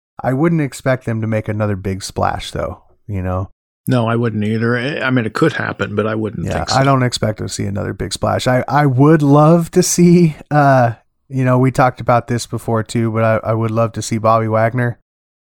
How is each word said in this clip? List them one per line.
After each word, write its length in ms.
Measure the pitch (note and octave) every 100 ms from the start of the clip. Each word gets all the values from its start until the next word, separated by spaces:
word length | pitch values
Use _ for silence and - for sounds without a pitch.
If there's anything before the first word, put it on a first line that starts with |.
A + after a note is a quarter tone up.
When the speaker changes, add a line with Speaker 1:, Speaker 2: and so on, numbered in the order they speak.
| _ -
Speaker 1:
I 120 | B2
wouldn't 300 | C3 E3+ E3
expect 420 | C#3 - C3+ B2+
them 160 | - A2+
to 60 | A2
make 200 | A2 A2
another 280 | G#2+ G#2+ F#2+
big 260 | G2 F#2+
splash, 480 | - - G2 - -
though, 320 | - - - _ _ -
you 160 | F#2+
know? 280 | F#2 F#2 F#2+ _ _ _ -
Speaker 2:
No, 220 | B2+ A2+
I 80 | A#2
wouldn't 260 | A#2+ G#2+
either. 340 | G#2 A2 A#2 A#2+
I, 220 | B2+ -
I 80 | C3
mean, 160 | B2+ A2
it 80 |
could 180 | - D#3+
happen, 420 | - A2 - F#2+
but 140 | G#2 G#2+
I 80 | A2
wouldn't 300 | G#2+ - G#2
Speaker 1:
Yeah, 80 |
Speaker 2:
think 160 | F2+ D#2
so. 60 | C3
Speaker 1:
I 60 |
don't 220 | C3+ C3+
expect 340 | B2 - G#2+ -
to 100 | G2+
see 180 | - G#2
another 260 | G2 F#2+
big 200 | G2+ G#2+
splash. 360 | - A2 G2+ B2+
I, 160 | B2+ -
I 200 | C#3 D3
would 360 | B2 D3 D#3+
love 480 | C#3+ C#3+ D3+ E3+ E3
to 100 | F#3
see, 500 | F3 - F3 F3 E3 D3 -
uh, 440 | D3 C#3 D#3+ A#2 A2 _ _ _
you 160 | C3
know, 140 | B2+ B2+
we 120 | B2+
talked 300 | A#2+ B2+ -
about 260 | A#2 A#2+ -
this 200 | A#2+ -
before, 360 | A2+ - A2+
too, 300 | G#2+ A#2 A2+
but 100 | A2
I, 280 | A2 A2 -
I 40 |
would 160 | A2 A2+
love 220 | A2 A#2
to 100 | G#2+
see 160 | - A2+
Bobby 300 | A2 A2+ A2
Wagner 500 | A2 A2+ B2 A#2+ - _ _ _ _ _